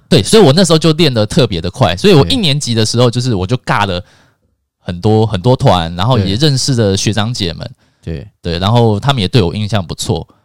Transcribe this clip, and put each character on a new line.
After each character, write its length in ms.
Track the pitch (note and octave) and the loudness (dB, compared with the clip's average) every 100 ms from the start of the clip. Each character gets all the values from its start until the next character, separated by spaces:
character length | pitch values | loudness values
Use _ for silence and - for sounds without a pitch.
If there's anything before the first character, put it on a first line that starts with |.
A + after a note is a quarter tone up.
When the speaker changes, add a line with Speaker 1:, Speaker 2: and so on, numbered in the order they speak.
| - | 0
Speaker 1:
对， 120 | D3 | 0
所 180 | - A3 | 4 4
以 40 | |
我 100 | E3 | 6
那 100 | D3+ | 6
时 80 | F#3+ | 4
候 60 | D#3+ | 2
就 140 | E3 | 2
练 180 | D#3 D#3+ | 2 0
得 140 | A#2 G#2+ | 0 0
特 220 | - B2 | 0 0
别 120 | F2 | -2
的 120 | D#2+ | -6
快， 240 | - G#2 F2+ | -2 -2 2
所 160 | G3+ | 4
以 20 | |
我 140 | D#3+ E3+ | 4 4
一 80 | C4 | 0
年 240 | F3+ C#3+ | -2 -2
级 160 | A#2+ A2+ | -2 -2
的 100 | A2 | 0
时 140 | A#2 | 2
候， 100 | B2 | 0
Speaker 2:
对。 40 | |
Speaker 1:
就 80 | B2 | 0
是 120 | B2+ | -4
我 140 | G2+ F#2 | -2 -2
就 80 | B2+ | -4
尬 300 | - C3 G2+ | -2 -2 -2
了 160 | F2+ - _ _ _ _ _ _ _ | -4 -10 _ _ _ _ _ _ _
很 220 | - F2 | -10 -4
多， 260 | G#2+ A2 A2 | 0 2 2
很 160 | G2 | 0
多 140 | F2+ B2+ | 0 2
团， 400 | B2+ F2+ E2 F2 | 2 2 0 -4
然 100 | G#2+ | -2
后 140 | B2+ | 0
也 160 | F#2 G#2 | 0 0
认 200 | D3+ C3+ | 0 0
识 200 | - B2 | -2 0
了 200 | G#2 F#2+ | 0 0
学 180 | - | -2
长 200 | G2+ G#2+ | -2 -4
姐 200 | A#2+ F#2 | -4 -6
们。 140 | D#2+ F2+ - _ _ | -8 -14 -18 _ _
Speaker 2:
对。 160 | - D#2+ - _ | -12 -12 -14 _
对。 120 | F2+ | -8
Speaker 1:
对， 60 | E2+ | -4
然 120 | F#2+ | 0
后 280 | A#2+ A#2 G2+ | 2 2 0
他 140 | C#3 | -2
们 80 | C#3 | -2
也 60 | F#2 | 0
对 140 | C3 | 0
我 140 | E2+ F2+ | 0 -2
印 120 | G#2+ | -4
象 160 | G#2 | -4
不 120 | E2 D#2 | -6 -10
错， 320 | - E2 - _ | -6 -6 -6 _